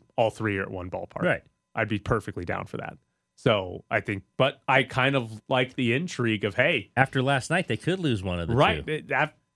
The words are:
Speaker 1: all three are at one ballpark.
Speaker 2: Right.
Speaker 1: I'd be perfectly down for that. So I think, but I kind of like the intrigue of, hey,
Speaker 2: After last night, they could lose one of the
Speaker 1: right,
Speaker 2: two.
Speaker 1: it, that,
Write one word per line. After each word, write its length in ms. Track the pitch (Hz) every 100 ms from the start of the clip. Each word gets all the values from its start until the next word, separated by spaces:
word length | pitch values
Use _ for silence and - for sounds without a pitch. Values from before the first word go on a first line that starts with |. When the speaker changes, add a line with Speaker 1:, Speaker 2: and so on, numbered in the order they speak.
| _ -
Speaker 1:
all 140 | 113
three 260 | - 110 98
are 60 |
at 80 | 98
one 180 | 95 90
ballpark. 320 | 90 - -
Speaker 2:
Right. 220 | 170 120 - _ _ -
Speaker 1:
I'd 120 | 107
be 120 | 104
perfectly 460 | - 113 104 95 87
down 200 | 95 104
for 120 | -
that. 200 | - - _ _ _ _
So 480 | 127 104 92 98 -
I 80 | 113
think, 240 | 104 98 - -
but 260 | 135 - -
I 140 | 135
kind 340 | 131 - 131 139
of 240 | 113 107 -
like 280 | 131 127 -
the 180 | 120
intrigue 520 | 127 180 - 117 107 104
of, 100 | 120
hey, 340 | 147 143 - 123
Speaker 2:
After 240 | 135 135
last 300 | 131 139 -
night, 160 | 170 -
they 100 | 110
could 220 | 151 190
lose 240 | 156 110
one 160 | 95 87
of 80 | 82
the 80 | 120
Speaker 1:
right, 280 | 185 76
Speaker 2:
two. 80 | -
Speaker 1:
it, 160 | 156 -
that, 280 | 135 151 - _